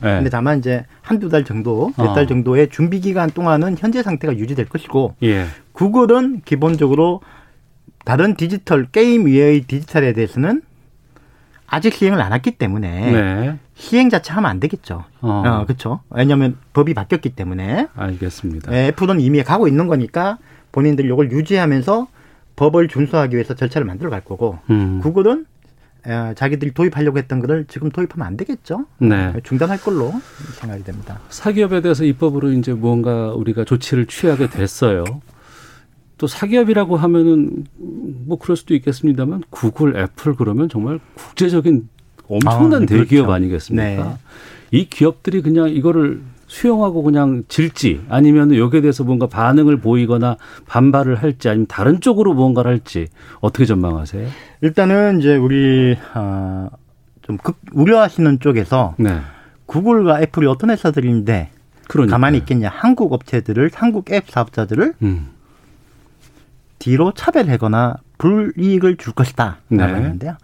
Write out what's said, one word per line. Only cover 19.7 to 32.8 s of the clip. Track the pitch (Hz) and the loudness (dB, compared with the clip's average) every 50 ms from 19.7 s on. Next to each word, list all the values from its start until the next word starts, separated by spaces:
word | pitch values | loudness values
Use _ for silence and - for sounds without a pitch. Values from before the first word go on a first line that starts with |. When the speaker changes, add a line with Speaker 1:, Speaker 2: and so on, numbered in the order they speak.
| 135 147 175 | 2 2 2
Speaker 1:
거니까 | 175 160 135 120 110 - 170 180 196 220 - - - - - _ _ | 0 0 -2 -2 -4 -4 -4 -4 -4 -4 -6 -12 -20 -20 -20 _ _
본인들 | - 139 139 151 147 139 139 127 | -2 0 0 2 2 0 0 0
요걸 | 123 131 147 127 | 0 0 0 0
유지하면서 | 120 147 156 156 196 190 175 151 143 131 131 190 202 226 254 - _ _ - _ _ _ _ _ _ | -2 -4 -2 0 0 0 2 2 0 0 0 0 -2 -2 -2 -6 _ _ -20 _ _ _ _ _ _
법을 | - 143 156 156 170 170 160 | 0 2 2 4 2 2 0
준수하기 | - 131 147 127 - 160 143 127 123 | 0 -2 -2 0 0 0 0 0 -2
위해서 | 120 113 - 127 | -2 -2 -4 -4
절차를 | 127 131 123 - 160 139 | -4 -4 -2 -2 -4 -4
만들어 | 98 87 104 160 165 | -4 -6 -8 -8 -8
갈 | 120 95 | -8 -8
거고, | - - 98 - 117 113 90 85 - - | -8 -10 -6 -4 -4 -4 -4 -6 -2 0
Speaker 2:
음. | 110 104 98 95 95 92 | 0 2 2 0 -2 -2
Speaker 1:
구글은, | 92 151 170 190 190 214 254 320 311 - _ _ _ _ _ _ _ _ _ _ - | -4 -2 0 2 2 2 0 0 -4 -10 _ _ _ _ _ _ _ _ _ _ -10
어, | 120 117 117 117 113 110 | -8 -6 -6 -6 -6 -6
자기들이 | - 135 139 147 143 143 147 127 | -4 -4 -2 -2 -4 -4 -6 -2
도입하려고 | - 175 185 - 139 151 147 135 | -2 -2 -2 0 -2 -2 -2 -2
했던 | 143 131 - 135 127 | -2 -4 -4 -4 -4
거를 | 120 127 156 160 147 - | -2 -2 -2 -4 -4 -8
지금 | - 131 147 151 | -10 -8 -8 -6
도입하면 | - 180 180 170 - 165 127 | -4 -4 -4 -4 -6 -8 -8
안 | 87 95 | -8 -8
되겠죠. | 113 196 - 269 - _ - 165 220 294 - _ - | -8 -8 -8 -8 -10 _ -10 -8 -8 -8 -12 _ 0
Speaker 2:
네. | 127 113 107 98 92 92 87 120 | 0 2 2 2 0 -2 -4 -8
Speaker 1:
중단할 | 123 - 131 131 160 175 196 190 | -6 -6 -2 -2 -2 -2 -2 -4
걸로 | - 214 196 156 120 127 190 254 - - - - 147 156 123 - | -4 -4 -2 -2 -2 -4 -6 -8 -10 -12 -18 -20 -18 -18 -16 -14
생각이 | - 113 101 98 95 | -12 -12 -12 -12 -12
됩니다. | 95 92 101 101 - 98 104 - - | -12 -14 -14 -14 -14 -16 -16 -18 -20
Speaker 2:
사기업에 | - - - 208 208 208 208 185 190 180 | -18 -6 -4 -2 0 0 0 0 0 0
대해서 | 165 175 160 131 156 | 0 0 0 2 0
입법으로 | 147 131 131 165 156 139 143 139 139 | 0 0 0 0 0 0 0 0 0
이제 | 135 127 120 131 123 | 0 0 0 -2 -4
무언가 | 113 | -2